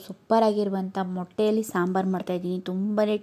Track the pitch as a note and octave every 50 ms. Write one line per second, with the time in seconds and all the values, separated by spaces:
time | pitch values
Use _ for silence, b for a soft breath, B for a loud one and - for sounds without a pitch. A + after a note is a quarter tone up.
0 | - - F#3 _ _ - A3+ A3+ A3+ G#3+ G#3 G#3 G#3 G3+ G3 F#3+ F#3 F#3 - F#3+
1 | F#3+ F3+ F#3 F#3 F3+ F3 - - G#3+ G#3+ A3 A3 A3 - - F#3 F3 F3+ F#3 F#3+
2 | F#3+ F#3+ F#3 F3+ F#3 - F3+ F3 F3+ F3+ F#3 F3+ F#3 - F#3 F#3+ G3 G#3 G#3 G#3
3 | G#3+ G#3 G#3+ G#3